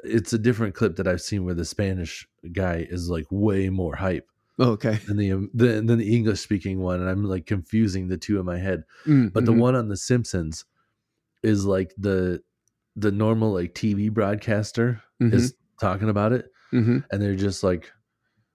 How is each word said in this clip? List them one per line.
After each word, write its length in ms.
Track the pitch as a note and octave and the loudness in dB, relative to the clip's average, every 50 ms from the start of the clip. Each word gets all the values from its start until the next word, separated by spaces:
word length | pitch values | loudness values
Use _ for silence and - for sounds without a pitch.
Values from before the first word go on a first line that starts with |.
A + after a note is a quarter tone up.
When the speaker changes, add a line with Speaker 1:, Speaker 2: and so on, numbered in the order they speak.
| - | -6
Speaker 1:
it's 280 | - A2 A2+ - - | -2 -2 0 0 0
a 60 | A#2+ A2 | -2 0
different 360 | G#2+ B2 A#2+ G#2+ A#2 G2+ - | 2 2 2 0 -2 -4 -2
clip 200 | - A#2 F#2+ E2 | 0 0 0 0
that 120 | - F#2 F#2 | 0 -2 0
I've 120 | F2+ F2+ | -2 -2
seen 240 | - - G#2+ G2+ F#2 | -4 -4 -4 -2 -2
where 100 | F2+ F2+ | -2 -2
the 100 | E2+ E2 | -4 -4
Spanish 640 | - - - G2+ F#2+ F#2+ F#2 E2+ E2 - - - _ _ _ - F2 | -6 -4 -2 -2 -2 -2 -4 -6 -8 -10 -14 -18 _ _ _ -14 -8
guy 340 | F2 G2 F#2+ F2+ E2+ E2+ E2 - | -6 -4 -2 -2 -2 -4 -6 -6
is, 220 | F2+ F2+ E2+ F2 | -8 -6 -4 -4
like, 160 | F2 D#2+ D2+ - | -4 -4 -4 -4
way 400 | F#2+ G2 G#2 G#2+ G2 G2 F#2+ F#2+ | -2 0 2 2 2 2 0 0
more 260 | F#2+ F#2+ F2+ D#2+ C#2+ | -2 -2 -4 -4 -4
hype 320 | F2+ F#2+ F#2+ F2+ D2 - _ _ _ _ _ _ - | -4 -2 -2 -2 -4 -6 _ _ _ _ _ _ 2
Speaker 2:
Oh, 100 | B2+ B2 | 2 2
okay. 260 | A2 G#2 - A#2 G#2+ G2+ - - | 2 2 0 -2 -2 -2 -2 -2
Speaker 1:
than 80 | G#2 | -2
the, 160 | G#2 G2+ F#2+ | 0 0 0
um, 180 | F#2+ F#2+ G#2 G2 | 0 -2 -4 -2
the, 140 | - A2+ A#2+ A#2+ A2 G#2+ | 0 2 2 2 2 2
than 160 | A2+ A2+ A#2 A#2 | 2 2 2 2
the 160 | G#2+ G#2 A#2 | 2 2 2
English 240 | A#2+ G#2+ A2 G2 - | 2 2 0 0 -2
speaking 380 | - - G#2+ F#2 - G2 F#2+ F#2+ | -2 -2 -2 -2 -2 -2 -4 -2
one, 200 | F#2 F2+ F2+ F2+ | -2 -2 -2 -2
and 80 | F2+ F#2 | -2 -2
I'm, 140 | F#2+ G2 G#2 | -2 -2 -2
like, 220 | G2 F#2+ F2+ E2 | -2 -2 -4 -4
confusing 600 | - G#2 F#2+ F2 - - A2 A2+ G2+ F2+ F#2+ F#2 F#2 | -4 -4 -4 -4 -2 0 2 2 2 0 -2 -4 -4
the 80 | F#2 | -4
two 220 | F2 - - G#2 G2 | -4 -2 -2 -2 -2
in 80 | F2+ | -2
my 120 | F2+ F2 F2 | -2 -4 -4
head. 260 | F#2 F#2+ F2+ D#2+ - _ _ - - | -2 -2 -4 -4 -6 _ _ -4 2
Speaker 2:
Mm, 280 | D#3 D3 C3+ A#2+ G2 | 4 4 4 4 4
Speaker 1:
But 120 | F2 A2+ A#2+ | 2 2 4
the 60 | A2+ | 4
Speaker 2:
mm-hmm. 80 | A#2 A#2 | 4 4
Speaker 1:
one 140 | A#2+ B2 C3 | 4 4 2
on 120 | B2 A2+ G#2+ | 0 0 -2
The 80 | G2 | -6
Simpsons 680 | F#2+ - - B2+ B2 A2+ - - F2+ D#2+ D#2+ E2+ - - _ _ _ _ _ _ _ _ _ _ _ _ _ _ _ | -4 -2 0 0 0 0 -2 -4 -4 -4 -4 -8 -10 -14 _ _ _ _ _ _ _ _ _ _ _ _ _ _ _
is, 240 | - A2 G#2+ G2+ G2 | 0 0 2 2 2
like, 260 | G2 F#2+ F#2+ F#2+ F2 - - | 2 0 0 0 -4 -6 -4
the, 420 | G2 G2+ F#2+ F#2 F#2 F#2 F2 - - _ _ _ _ _ _ _ _ _ - | 0 0 2 2 2 0 -2 -4 -8 _ _ _ _ _ _ _ _ _ -6
the 160 | G#2+ G2+ G#2 | -2 -2 0
normal, 420 | G2 G#2 A2 A2 A2+ A2 A2 A2 | 0 2 2 2 2 2 2 0
like, 220 | G2 F2+ F2 F2 - | 0 0 -2 -4 -4
T 200 | - - G#2+ G2+ | -2 -2 0 0
V 140 | G2 G#2 G#2+ | 0 0 0
broadcaster 920 | G#2+ A2+ G2+ G2 G#2 G#2+ - A2+ G#2 G#2 G#2+ - - A#2 A#2 B2 A#2+ G#2+ - _ _ - | 0 0 0 0 0 -2 -2 0 0 0 -2 -2 -2 0 0 0 -2 -4 -8 _ _ 0
Speaker 2:
Mm-hmm. 140 | B2+ A2+ G#2+ | 2 4 4
Speaker 1:
is 200 | A#2+ A#2+ B2+ - _ _ _ _ - | 4 2 2 -2 _ _ _ _ -4
talking 280 | A2 F#2+ F#2 F#2+ G#2+ G#2+ | -2 -2 0 0 0 0
about 240 | G2+ G2+ G#2 A2 | 2 2 2 2
it, 140 | B2+ A#2+ - - _ _ _ - | 2 0 -2 -6 _ _ _ -2
Speaker 2:
Mm-hmm. 260 | B2+ B2 A2 A#2 A#2+ C3+ - - | 0 2 4 4 2 2 0 -4
Speaker 1:
and 100 | G2 G2 | -2 -2
they're 120 | G#2 G2+ G2 | 0 0 0
just 300 | F#2+ G2+ G2+ F#2 - - | 0 0 -2 -2 0 0
like, 260 | F#2+ F2+ F2 - - - _ _ _ _ _ _ _ _ _ _ _ | 0 0 0 -4 -12 -20 _ _ _ _ _ _ _ _ _ _ _